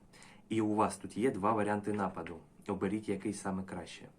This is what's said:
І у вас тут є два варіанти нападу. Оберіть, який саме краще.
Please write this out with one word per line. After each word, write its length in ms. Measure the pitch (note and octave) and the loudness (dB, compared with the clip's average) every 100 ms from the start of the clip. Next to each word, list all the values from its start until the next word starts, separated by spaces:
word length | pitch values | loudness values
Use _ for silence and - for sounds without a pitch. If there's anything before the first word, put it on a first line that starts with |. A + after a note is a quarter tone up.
| - - - - - | -20 -20 -20 -20 -4
І 120 | A2 | 0
у 140 | G#2+ | 2
вас 220 | G#2 G2+ G2 | 4 2 0
тут 200 | F#2+ G2+ | -6 0
є 140 | B2 | 2
два 220 | G#2 G2+ | 4 4
варіанти 400 | A2 G#2 G#2 G#2 | 4 4 2 0
нападу. 440 | G#2 F#2+ F#2+ E2+ E2 - - - | 0 0 -2 -8 -10 -14 -12 -4
Оберіть, 400 | G2 G2 G#2+ G#2+ | 0 0 0 0
який 260 | F#2+ G#2+ | -2 -2
саме 280 | G2 G2 F#2+ | -4 -2 -4
краще. 460 | F#2+ F2+ E2 - - | -4 -8 -10 -12 -16